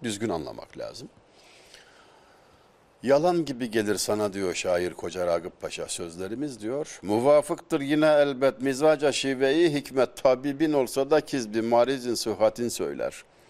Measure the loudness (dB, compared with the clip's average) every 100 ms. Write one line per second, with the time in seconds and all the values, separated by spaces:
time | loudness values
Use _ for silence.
0 | -8 -4 -4 -4 -6 -12 -16 -12 -12 -12
1 | -18 _ _ _ _ -20 -20 -20 -20 -20
2 | _ _ _ _ _ _ _ _ _ _
3 | 2 4 4 2 -2 -4 -2 0 0 0
4 | -2 -2 -2 -2 -4 -2 0 0 -2 -6
5 | -8 -4 -2 -2 -4 -10 -10 -10 -10 -10
6 | -10 -10 -10 -8 -8 -8 -6 -6 -8 -8
7 | -2 2 6 4 4 -4 -4 -4 0 2
8 | 4 6 4 2 0 2 -2 2 4 4
9 | 2 0 -2 2 2 4 4 2 -2 0
10 | 0 2 2 2 0 -2 2 2 0 0
11 | 2 2 2 -4 -2 -2 2 4 4 0
12 | -4 -4 -4 2 2 2 -4 -4 -6 -4
13 | -8 -8 -18 _